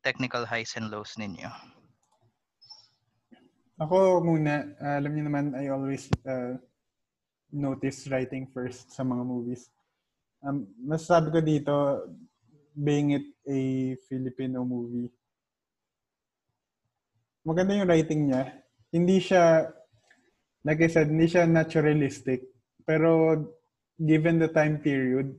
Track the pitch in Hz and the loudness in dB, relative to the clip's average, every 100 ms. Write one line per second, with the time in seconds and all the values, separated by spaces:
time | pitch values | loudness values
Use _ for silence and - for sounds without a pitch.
0 | 135 127 127 120 113 117 113 117 110 104 | -6 -4 -6 -6 -6 -6 -8 -10 -10 -10
1 | 104 - 104 85 - - - _ _ _ | -12 -12 -12 -12 -16 -18 -20 _ _ _
2 | _ _ _ _ _ _ - - _ _ | _ _ _ _ _ _ -20 -20 _ _
3 | _ _ _ _ _ _ _ - 156 185 | _ _ _ _ _ _ _ -8 0 4
4 | 190 180 165 160 151 147 147 - 143 143 | 6 4 4 2 2 -2 -4 -8 -4 -4
5 | 147 151 147 147 143 127 139 135 135 135 | -2 -4 -2 -2 -2 -4 -4 -4 -4 -6
6 | - - 131 131 123 127 - _ _ _ | -8 -10 -6 -6 -6 -8 -14 _ _ _
7 | _ _ _ _ _ 147 139 135 135 - | _ _ _ _ _ -6 -4 -4 -6 -8
8 | 143 131 127 135 131 127 123 - - - | -4 -4 -4 -8 -10 -8 -8 -10 -14 -6
9 | 131 123 123 123 120 120 - _ _ _ | -4 -4 -4 -6 -6 -10 -14 _ _ _
10 | _ _ _ _ 139 139 107 117 131 160 | _ _ _ _ -6 -6 -8 -10 -6 -4
11 | - 170 156 165 156 147 147 143 143 120 | 2 2 4 0 2 0 0 0 0 -2
12 | - - - _ _ _ _ 147 147 147 | -6 -16 -20 _ _ _ _ -4 0 2
13 | 147 143 143 - 139 135 131 131 131 127 | 2 0 -4 -14 -6 -4 -2 -2 -4 -6
14 | - 131 127 131 131 127 123 120 120 120 | -8 -8 -6 -6 -6 -4 -4 -4 -6 -6
15 | 123 _ _ _ _ _ _ _ _ _ | -8 _ _ _ _ _ _ _ _ _
16 | _ _ _ _ _ _ _ _ _ _ | _ _ _ _ _ _ _ _ _ _
17 | _ _ _ _ 160 165 190 202 185 160 | _ _ _ _ -4 0 0 2 4 2
18 | 156 151 143 131 131 - _ _ _ 170 | 2 0 0 0 -4 -10 _ _ _ 0
19 | 180 190 - 185 165 160 - - _ _ | 4 4 4 6 6 4 2 -8 _ _
20 | _ _ _ _ _ _ 147 156 165 165 | _ _ _ _ _ _ -2 2 4 4
21 | 151 156 165 180 165 165 160 160 151 151 | 2 4 4 4 4 4 2 2 2 2
22 | 139 - - 127 - _ _ _ - 156 | 0 -4 -4 -4 -6 _ _ _ -2 2
23 | 165 165 160 156 151 - _ _ _ - | 4 4 4 2 -2 -14 _ _ _ -2
24 | 156 156 165 165 160 160 151 147 151 139 | 2 4 4 2 2 2 2 0 0 0
25 | 127 131 139 | 0 0 -2